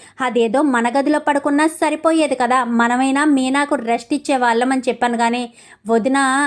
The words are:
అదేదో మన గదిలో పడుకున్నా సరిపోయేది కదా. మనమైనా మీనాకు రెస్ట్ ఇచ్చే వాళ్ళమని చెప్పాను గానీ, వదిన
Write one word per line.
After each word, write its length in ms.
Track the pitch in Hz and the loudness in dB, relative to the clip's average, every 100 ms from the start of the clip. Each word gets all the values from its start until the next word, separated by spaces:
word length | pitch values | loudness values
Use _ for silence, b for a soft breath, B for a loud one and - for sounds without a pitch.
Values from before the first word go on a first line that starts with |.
| B B | B B
అదేదో 420 | 254 233 226 240 | -4 0 0 0
మన 260 | 302 240 240 | 0 0 0
గదిలో 300 | 269 269 302 | 0 0 0
పడుకున్నా 480 | 302 285 294 285 311 | 0 -2 0 0 0
సరిపోయేది 680 | 320 311 302 320 330 294 | 0 -2 0 0 2 0
కదా. 300 | 262 240 262 | 0 0 0
మనమైనా 600 | 240 233 233 247 269 277 | 0 0 2 2 0 2
మీనాకు 500 | 302 269 262 277 294 | 2 2 2 0 0
రెస్ట్ 400 | 285 226 233 - | -2 -2 -2 -2
ఇచ్చే 220 | 285 - 262 | -4 -2 0
వాళ్ళమని 460 | 240 226 254 262 247 | 2 2 0 0 -2
చెప్పాను 280 | 233 240 233 | -2 -2 0
గానీ, 360 | 233 240 240 B B B 208 | -2 -2 -6 B B B -2
వదిన 280 | 226 220 269 269 269 | 0 2 0 0 0